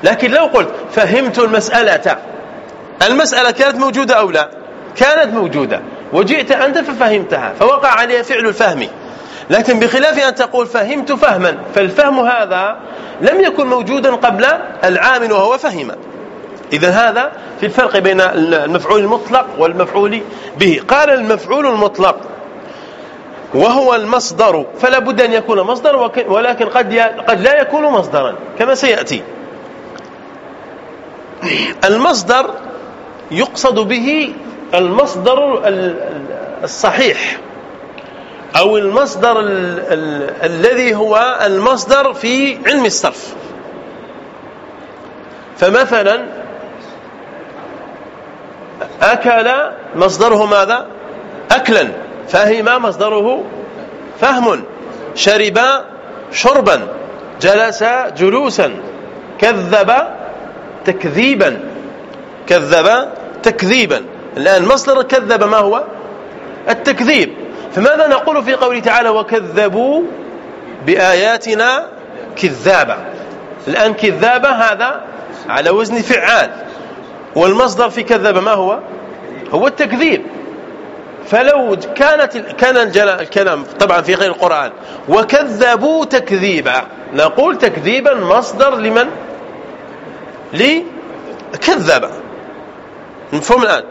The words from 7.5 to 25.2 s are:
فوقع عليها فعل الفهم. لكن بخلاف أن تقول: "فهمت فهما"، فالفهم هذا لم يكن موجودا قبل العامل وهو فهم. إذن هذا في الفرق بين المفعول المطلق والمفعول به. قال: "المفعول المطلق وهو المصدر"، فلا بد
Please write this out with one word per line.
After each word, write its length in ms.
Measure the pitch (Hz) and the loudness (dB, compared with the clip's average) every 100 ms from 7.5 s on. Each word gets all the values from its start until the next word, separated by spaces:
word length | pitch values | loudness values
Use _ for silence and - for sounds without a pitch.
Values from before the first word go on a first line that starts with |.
| - | 2
فوقع 300 | 220 277 269 | 4 4 4
عليها 320 | 226 233 247 | 4 2 0
فعل 260 | 233 254 226 | 0 0 0
الفهم. 400 | 208 214 147 107 - - - - - - | 2 2 2 -6 -10 -16 -16 -16 -18 0
لكن 300 | 202 233 240 | 2 4 2
بخلاف 400 | 233 240 294 302 | 2 4 2 2
أن 160 | 269 254 | 0 0
تقول: 320 | 240 247 233 | -2 0 0
"فهمت 440 | 233 208 285 269 | 0 0 -2 -2
فهما"، 460 | 262 294 190 180 147 - 202 | 2 4 4 0 -2 -2 0
فالفهم 440 | 190 185 285 269 | 0 4 4 4
هذا 580 | 240 247 202 180 196 226 - - - - | 2 2 0 0 -2 -4 -12 -16 -14 0
لم 200 | 196 359 | 2 4
يكن 260 | 370 - 269 | 4 2 0
موجودا 480 | 254 202 269 262 240 | 0 0 0 0 2
قبل 300 | 247 196 254 320 - - | 2 4 2 2 -4 0
العامل 480 | 185 180 214 254 233 | 0 4 4 2 2
وهو 260 | 214 196 254 | 2 2 2
فهم. 340 | 302 180 123 95 - - - - - - - | -2 -4 -8 -10 -14 -16 -16 -16 -16 -18 -6
إذن 160 | 151 175 | 0 4
هذا 420 | 190 233 214 277 - - - | 4 4 2 -2 -6 -16 -6
في 60 | 208 | -2
الفرق 320 | - 240 202 | 0 2 2
بين 240 | 190 190 | 2 4
المفعول 760 | 185 - 160 165 147 175 165 214 | 4 2 2 2 2 -2 2 2
المطلق 460 | 202 226 - 247 226 - | 2 0 2 0 0 0
والمفعول 640 | 160 175 175 202 202 214 - - - - | 0 2 0 2 0 -2 -8 -14 -14 0
به. 240 | 190 151 - | 2 2 2
قال: 220 | 269 294 | 4 4
"المفعول 560 | 269 220 214 - 269 285 | 2 2 -2 0 0 2
المطلق 500 | 226 208 - 185 - - - - - - - - - - - - - - | 2 0 2 2 2 -6 -16 -16 -18 -18 -18 -18 -18 -18 -18 -18 -18 -4
وهو 420 | 131 202 247 262 233 | 2 2 4 4 2
المصدر"، 680 | 214 247 - 165 220 165 135 - | 2 -2 -2 2 2 2 -2 -2
فلا 180 | 254 262 | 2 2
بد 220 | 233 220 | 2 2